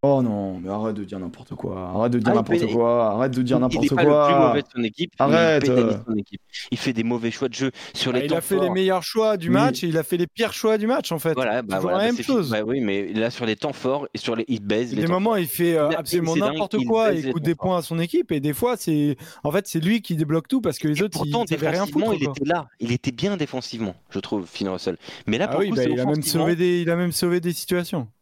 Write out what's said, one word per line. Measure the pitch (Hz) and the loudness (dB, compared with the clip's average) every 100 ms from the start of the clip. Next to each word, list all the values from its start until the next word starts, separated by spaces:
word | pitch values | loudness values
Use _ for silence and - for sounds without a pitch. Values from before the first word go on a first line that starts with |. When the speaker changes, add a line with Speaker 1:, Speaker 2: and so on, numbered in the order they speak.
Speaker 1:
Oh | 139 139 | 4 4
non, | 123 104 98 92 | 2 0 -2 -6
mais | 90 | -4
arrête | 101 110 104 | -4 -2 -4
de | |
dire | 95 98 | -8 -8
n'importe | 90 - - 110 | -10 -12 -16 -8
quoi. | 92 92 92 | -8 -6 -6
Arrête | 92 117 | 0 2
de | 120 | 2
dire | 107 | 2
Speaker 2:
Ah, | |
il | - | 2
Speaker 1:
n'importe | 208 - | 2 2
Speaker 2:
pénalise | 113 | 2
Speaker 1:
quoi. | 110 117 120 113 | 2 4 4 2
Arrête | 104 131 | 2 0
de | 123 | 0
dire | 123 127 | 2 2
Speaker 2:
il, | |
Speaker 1:
n'importe | 127 - | 2 2
Speaker 2:
il | 143 | 2
est | 139 | 4
pas | 147 | 6
Speaker 1:
quoi. | 147 147 | 6 6
Speaker 2:
le | |
plus | 139 131 | 6 6
mauvais | 120 | 4
de | 139 | -2
son | 123 117 | -4 -4
équipe, | 110 170 _ | -2 -6 _
mais | 135 | 4
Speaker 1:
Arrête, | 165 165 156 139 | 6 6 4 4
Speaker 2:
il | 127 | 4
pénalise | 113 104 | 4 0
Speaker 1:
euh. | 110 | -2
Speaker 2:
son | 107 | -4
équipe. | 101 101 _ - - | -4 -12 _ -16 -8
Il | 123 | -4
fait | - | -2
des | 117 | 0
mauvais | 113 120 117 | 0 0 -2
choix | 113 131 | -2 -4
de | |
jeu | 113 135 - - | -2 -4 -4 -14
sur | - 135 123 | -6 -2 0
Speaker 3:
Ah, | |
Speaker 2:
les | |
Speaker 3:
il | 143 | 0
Speaker 2:
temps | 160 | -2
Speaker 3:
a | |
fait | 165 190 | 0 0
Speaker 2:
forts. | |
Speaker 3:
les | 185 | 2
meilleurs | 185 190 185 | 2 2 0
choix | 165 226 220 208 | -2 0 2 0
du | 165 | 2
Speaker 1:
Mais | 185 | 4
Speaker 3:
match | 240 247 | 4 2
et | 175 | 0
il | 160 | 0
a | |
fait | 160 175 | 0 -2
les | 175 | -2
pires | - 220 | -2 -4
choix | - 220 220 | 0 0 2
du | 214 | 2
match, | 262 - | -2 -2
en | 165 | -4
fait. | 160 | -2
Speaker 2:
Voilà, | 151 127 113 | 0 0 0
bah | 113 95 | -2 -2
Speaker 3:
Toujours | |
Speaker 2:
voilà, | 180 180 | 0 0
Speaker 3:
la | |
Speaker 2:
bah | 214 | 0
Speaker 3:
même | 240 | -2
Speaker 2:
c'est | |
Speaker 3:
chose. | 226 254 156 | 0 0 2
Speaker 2:
bah | 110 107 | -2 0
oui, | 135 | -2
mais | 113 98 95 | 0 -2 -2
là, | 107 113 | -2 -2
sur | - 117 | -2 -4
les | 107 | -2
temps | 151 | -4
forts | 135 127 139 143 | -4 -2 -2 -4
et | 110 | -8
sur | - 113 | -4 -4
les, | 113 | -2
il | 120 | -4
baise | 101 107 120 | 0 0 0
Speaker 3:
Il | |
y | |
a | 131 | -2
Speaker 2:
les | |
Speaker 3:
des | 165 | 0
Speaker 2:
temps | 180 | 2
Speaker 3:
moments, | 208 | 2
Speaker 2:
forts. | 220 | 0
Speaker 3:
il | 170 | -2
fait, | - 170 160 | 0 2 4
euh, | 147 | 2
Speaker 2:
Il | 156 | 0
a, | |
Speaker 3:
absolument | 156 175 165 | -2 0 0
Speaker 2:
c'est | 165 | 0
dingue, | 202 | 0
Speaker 3:
n'importe | 156 190 214 | -2 -2 -2
Speaker 2:
il | 247 | 2
Speaker 3:
quoi | 226 220 | 2 2
Speaker 2:
baise | 175 | 2
Speaker 3:
et | 135 | -2
Speaker 2:
les | |
Speaker 3:
coûte | 160 | -2
Speaker 2:
temps | 151 | -2
Speaker 3:
des | 170 | -2
Speaker 2:
forts. | 185 | 0
Speaker 3:
points | 180 | -2
à | |
son | 156 165 | -2 -4
équipe. | 170 339 349 | 0 0 0
Et | 151 | 0
des | 139 | -2
fois, | 147 240 247 | 0 0 -2
c'est, | - 151 147 135 - - | 0 0 2 -2 -8 -6
en | 143 | -2
fait, | 170 202 | -2 -2
c'est | 170 | -2
lui | 165 226 | 0 0
qui | - 165 | 0 -2
débloque | 156 160 156 | 0 0 0
tout | 262 | -2
parce | 214 139 | 0 -2
que | 156 | -2
les | 151 | 0
Speaker 2:
Et | |
Speaker 3:
autres, | 208 160 | -2 -2
Speaker 2:
pourtant, | 147 156 | -2 0
Speaker 3:
ils | 233 | 0
savaient | 160 151 | 0 0
rien | 165 | 0
Speaker 2:
défensivement, | 202 143 220 | 0 0 0
Speaker 3:
foutre, | 196 | 0
Speaker 2:
il | |
Speaker 3:
quoi. | 147 135 | -2 -2
Speaker 2:
était | 139 | 0
là. | 170 139 _ | 0 -2 _
Il | 117 | -2
était | 123 - | -2 -2
bien | 120 180 202 | -2 -2 -2
défensivement, | 147 131 123 113 107 87 _ | -4 -6 -8 -6 -6 -6 _
je | 98 | -8
trouve, | - 107 85 | -4 -4 -6
Finn | - 101 | -6 -4
Russell. | 92 - 87 - - - | -4 -4 -6 -10 -12 -4
Mais | 110 | 0
là, | 175 | 0
Speaker 3:
Ah | |
Speaker 2:
pour | 139 | 0
Speaker 3:
oui, | 202 | 0
Speaker 2:
le | |
coup, | 151 | 0
Speaker 3:
bah, | |
Speaker 2:
c'est | 123 | 0
Speaker 3:
il | 123 | 0
a | 127 | 0
même | |
Speaker 2:
offensivement. | 151 - 165 165 | 0 0 0 0
Speaker 3:
sauvé | 170 | 2
des, | 180 180 | 2 2
il | 170 | 0
a | 170 | 0
même | 180 | 0
sauvé | 156 180 175 | 0 0 0
des | 170 | -2
situations. | 170 - 180 175 175 117 _ | -6 -2 -4 -2 -6 -6 _